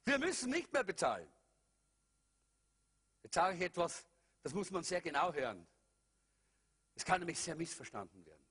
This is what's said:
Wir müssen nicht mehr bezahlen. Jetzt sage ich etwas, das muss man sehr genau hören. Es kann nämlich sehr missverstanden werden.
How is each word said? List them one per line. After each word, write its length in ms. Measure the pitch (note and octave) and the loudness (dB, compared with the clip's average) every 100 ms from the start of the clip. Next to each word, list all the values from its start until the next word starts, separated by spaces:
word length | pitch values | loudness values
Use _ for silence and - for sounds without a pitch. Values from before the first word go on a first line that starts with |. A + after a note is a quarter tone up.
Wir 140 | - C#4 | 4 4
müssen 320 | E4 E4 B3 | 4 0 0
nicht 220 | D#4 - | 0 2
mehr 120 | C#4+ | 0
bezahlen. 460 | G3 - C#3 A2 E2+ _ _ _ _ _ _ _ _ _ _ _ _ _ _ _ _ _ _ _ | 0 2 2 0 -6 _ _ _ _ _ _ _ _ _ _ _ _ _ _ _ _ _ _ _
Jetzt 120 | - | -2
sage 220 | - F#3 F3+ | 4 4 2
ich 60 | |
etwas, 440 | F3+ F3 E3+ - - _ _ _ C#3+ | -2 0 0 -2 -14 _ _ _ -6
das 80 | |
muss 160 | E3 G3 | -4 -2
man 140 | F#3 | -2
sehr 160 | E3 F3+ | 0 -2
genau 320 | E3+ C#3+ F3 | 0 0 2
hören. 340 | D3 B2 F#2+ E2 _ _ _ _ _ _ _ _ _ _ _ _ | 0 -4 -4 -14 _ _ _ _ _ _ _ _ _ _ _ _
Es 100 | - | -8
kann 140 | - F#3 | 2 2
nämlich 220 | E3+ - | 2 -4
sehr 160 | - D#3 | -4 -4
missverstanden 680 | E3 - B2+ G#2+ F#2 F#2+ | -6 -8 -10 -10 -10 -14
werden. 220 | D#2+ D2+ C#2 | -20 -20 _